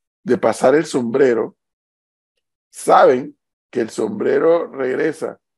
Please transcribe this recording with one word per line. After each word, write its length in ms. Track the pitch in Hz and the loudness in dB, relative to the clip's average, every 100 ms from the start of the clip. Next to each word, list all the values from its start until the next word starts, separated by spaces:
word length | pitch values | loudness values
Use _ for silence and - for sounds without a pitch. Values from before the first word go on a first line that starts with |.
| _ _ | _ _
de 160 | - 123 | -2 0
pasar 360 | 120 104 135 | 0 2 2
el 120 | 147 160 | 2 0
sombrero, 680 | 147 117 135 135 113 117 - _ _ _ _ _ _ _ _ _ _ _ | -4 -2 0 2 2 -2 -10 _ _ _ _ _ _ _ _ _ _ _
saben 680 | - - 180 180 127 143 - _ _ _ | -8 0 4 6 4 -2 -14 _ _ _
que 100 | 127 | -6
el 100 | 113 | -6
sombrero 760 | - 110 110 127 135 160 170 - | -4 -6 -4 -2 0 2 2 -2
regresa, 680 | 131 131 131 156 143 120 - _ | -6 -6 -2 -4 -4 -10 -12 _